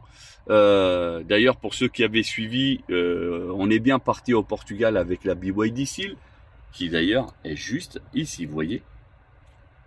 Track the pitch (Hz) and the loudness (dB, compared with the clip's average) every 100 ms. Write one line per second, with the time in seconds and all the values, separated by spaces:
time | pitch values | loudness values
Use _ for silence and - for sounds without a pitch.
0 | - - - - - 107 104 98 92 90 | -4 -20 -20 -12 2 6 6 6 4 2
1 | 87 85 82 104 127 120 104 - 123 - | -2 -4 0 4 4 2 -4 -2 -2 2
2 | 110 113 104 - 110 123 135 131 - 90 | 2 2 -2 -4 -4 -2 0 -2 -2 0
3 | 87 85 87 87 90 95 101 110 123 135 | 0 0 -2 -4 -6 -2 2 2 4 2
4 | 127 110 - 113 98 107 - 101 113 104 | 0 -2 0 0 0 -4 -6 0 2 2
5 | 87 90 95 87 92 98 110 120 139 - | 0 -2 -2 -4 -2 0 -2 -2 -6 -6
6 | 196 - - - - - - - 85 82 | -10 -12 -20 -20 -20 -20 -18 -8 -4 0
7 | 90 123 123 - 80 76 101 139 - - | 2 0 -2 -8 -12 -10 -6 -8 -8 -16
8 | - - 156 - 76 107 80 117 - - | -10 -8 -6 -8 -8 -6 -6 -6 -12 -20
9 | - _ _ _ - _ _ _ | -20 _ _ _ -20 _ _ _